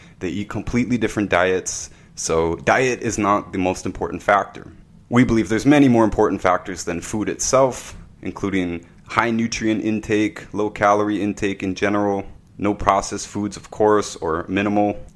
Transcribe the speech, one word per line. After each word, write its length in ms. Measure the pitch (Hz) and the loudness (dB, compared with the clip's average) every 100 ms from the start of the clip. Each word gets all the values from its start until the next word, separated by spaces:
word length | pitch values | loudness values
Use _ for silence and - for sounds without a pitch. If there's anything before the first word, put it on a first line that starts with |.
| - - | -20 -10
They 120 | 90 | -6
eat 180 | 95 104 | -6 -6
completely 500 | 107 - 120 117 120 | -6 -2 -2 0 0
different 320 | 107 110 98 | 0 -2 2
diets. 600 | 87 92 92 - - - - - - | 2 2 0 -2 -10 -14 -18 -20 -10
So 400 | - 82 82 85 | -2 0 0 -2
diet 440 | - 107 131 120 | 0 2 2 -2
is 160 | 113 101 | -4 0
not 360 | 101 101 - | 2 0 -2
the 60 | 95 | -2
most 260 | 92 92 95 | -2 -2 -6
important 380 | - 92 87 | -6 -6 -2
factor. 480 | - 101 - - - - - - - | 2 2 2 -10 -20 -20 -20 -20 0
We 140 | 123 | 2
believe 260 | 120 113 98 | 4 2 2
there's 180 | 110 135 | 2 4
many 200 | 143 139 | 6 6
more 160 | 117 | 6
important 400 | 107 110 104 92 | 4 4 2 4
factors 400 | 92 90 - 87 | 2 2 -2 -8
than 180 | 87 85 | -6 -6
food 280 | - 110 95 | -6 -4 -4
itself, 680 | - - 131 131 120 - - - - | -4 2 4 4 0 -14 -18 -20 -12
including 640 | 95 - 98 92 87 85 - - - | -10 -6 -2 -2 -2 -6 -10 -20 -4
high 240 | 110 117 | -2 0
nutrient 540 | 113 113 - 110 110 | 0 -2 -2 -2 0
intake, 680 | 110 110 - 104 107 - - | -2 -4 0 0 0 -4 -10
low 160 | 98 104 | -4 -4
calorie 520 | - 104 104 107 101 | 2 2 4 0 -2
intake 400 | 104 95 101 98 | -4 -2 -4 -4
in 120 | 95 | -6
general, 520 | 92 101 104 101 101 - - _ - | -2 0 0 0 -2 -6 -18 _ -4
no 160 | 101 | -4
processed 560 | 101 104 98 - 101 - | 0 2 2 0 -10 -8
foods, 260 | 101 104 | -6 -6
of 160 | - - | -8 -16
course, 460 | - 107 104 101 - | 2 4 4 0 -6
or 300 | 85 80 82 | -4 -4 -2
minimal, 500 | 95 104 104 104 101 - | -2 0 0 0 -2 -12